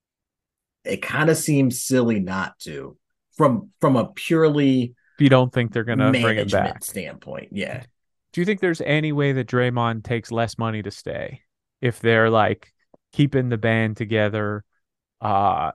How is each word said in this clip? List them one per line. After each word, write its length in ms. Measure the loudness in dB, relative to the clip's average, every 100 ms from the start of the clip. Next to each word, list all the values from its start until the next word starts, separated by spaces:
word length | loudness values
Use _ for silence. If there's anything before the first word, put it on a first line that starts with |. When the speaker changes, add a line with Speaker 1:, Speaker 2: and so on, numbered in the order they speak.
| _ _ _ _ _ _ _ _
Speaker 1:
it 180 | -8 -8
kinda 340 | -4 0 2 2
seems 480 | 2 2 2 0
silly 360 | 0 0 2 0
not 380 | -2 -4 -6 -10
to, 380 | -14 -14 -14 -18 _ _ _ 0
from, 320 | 2 0 -6 _
from 140 | 0 2
a 120 | 0
purely 840 | -6 -2 2 2 2 2 2 -2 -8 _ 2
Speaker 2:
You 100 | 6
don't 240 | 6 4
think 180 | 0 -2
they're 100 | -2
gonna 280 | -2 2 2
bring 120 | 2
it 280 | 2 0 0
Speaker 1:
management 220 | 0 0
Speaker 2:
back? 100 | -4
Speaker 1:
standpoint, 680 | -10 -10 -12 -14 -14 -14 -12
yeah. 320 | -10 -8 -10 -16 _ _ _ _
Speaker 2:
Do 80 | -4
you 40 | -2
think 140 | 0
there's 220 | 0 -2
any 300 | 0 0 0
way 200 | 0 0
that 140 | 0 0
Draymond 560 | 0 0 0 -2 -2
takes 280 | -4 -6 -4
less 260 | -4 -4 -4
money 240 | -6 -6
to 100 | -8
stay 520 | -12 -10 -10 -10 -12 _ _ _ _
if 180 | -4 0
they're, 300 | 2 4 4
like, 420 | 4 2 0 _ _ _ _ _
keeping 360 | 0 0 2 -2
the 80 | -2
band 380 | 0 2 0 -4
together? 680 | -2 0 0 0 -4 -6 -10 _ _ _ _ _
Uh, 500 | -2 2 2 2 -2